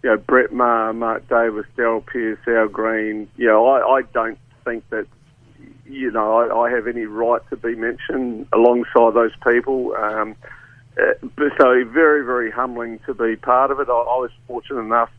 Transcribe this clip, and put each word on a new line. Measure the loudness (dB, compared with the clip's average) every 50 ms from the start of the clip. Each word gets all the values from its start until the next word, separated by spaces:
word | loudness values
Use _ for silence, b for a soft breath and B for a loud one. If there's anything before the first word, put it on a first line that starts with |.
| 2
you | 2
know, | 0
Brett | 0 0 2 2 2 2 2 0
Maher, | 0 0 2 2 0 0 -2 -4
Mark | -4 -4 -4 -4 -6 -4 0
Davis, | 0 2 2 0 -2 -6 -10 -10 -6
Daryl | -4 -2 -2 -2 -2 -6
Pearce, | -8 -8 -6 -4 -4 -6 -6 -4
Al | -2 0 0 0 -2
Green, | -2 -4 -4 -4 -2 -4 -4 -4 -6 -8 -10 -12 _
you | -2 2 4
know, | 4 6 6
I, | 6 4 4 4 4 2 2
I | 0 -2 -4
don't | -4 -4 -4 -6 _ _ _ _ _ _
think | -8 -8 -8 -10 -8
that, | -8 -8 -8 -8 -12 _ _ _ _ _ _ _ _ _ -20 -20 -20 -20 -20
you | -18 -12 -6 -6 -4 -2
know, | 0 0 2 2 2
I, | 2 2 0 0 0
I | 0
have | 0 -2 -4
any | -4 -6 -6 -8
right | -8 -4 -2 0 0 0 0 -2 -8
to | -12
be | -8 -6 -6 -6
mentioned | -4 -4 -6 -6 -6 -10 -8 -6 -4 -4 -4 -6 -8 -6 -2 2
alongside | 6 6 6 6 4 0 2 4 6 6 6 4
those | 4 2 2 -2 -2 0
people. | 2 2 2 0 -2 -4 -4 -4 -4 -4
Um, | -4 -4 -4 -4 -4 -6 -6 -8 -16 B B B B B B B B B B _
uh, | 0 0 0 0 -2 -4 -14 -6
but | -2 -2 -2 2 4
so | 4 6 6 4 2
very, | 0 0 2 4 4 4 2 0
very | -2 -4 -4 -4 -4 -4
humbling | -4 -6 -4 -4 -8 -10 -10 -10 -12 -10
to | -12 -6
be | -4 -2 -2 -2
part | -4 -2 0 2 2 2 2 0
of | -4
it. | -2 -2
I, | -2
I | -2 0 0 -2 -4
was | -4 -6 -10 _ _
fortunate | _ -12 -12 -10 -8 -8 -8
enough | -6 -2 0 0 0 -2 -6